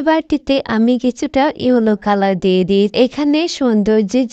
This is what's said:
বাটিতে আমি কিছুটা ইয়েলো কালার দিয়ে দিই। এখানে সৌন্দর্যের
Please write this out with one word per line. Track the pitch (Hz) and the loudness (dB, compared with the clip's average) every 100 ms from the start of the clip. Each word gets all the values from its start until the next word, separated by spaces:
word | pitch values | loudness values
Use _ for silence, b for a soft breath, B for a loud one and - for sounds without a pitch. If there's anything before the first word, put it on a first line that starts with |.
| 302 | 0
বাটিতে | 320 - 294 - 277 - 220 | 0 0 -4 -2 -2 -2 0
আমি | 226 247 | 2 2
কিছুটা | 247 240 285 269 294 - | -2 -4 -4 0 0 0
ইয়েলো | 254 247 220 208 214 | 0 2 2 -2 -2
কালার | 202 196 190 | 0 0 0
দিয়ে | 190 185 180 | 0 0 2
দিই। | 196 202 208 | 0 0 2
এখানে | 247 - 294 302 339 - | 0 0 -2 0 -2 -2
সৌন্দর্যের | 254 214 208 220 196 254 247 | 0 0 2 0 0 -2 -2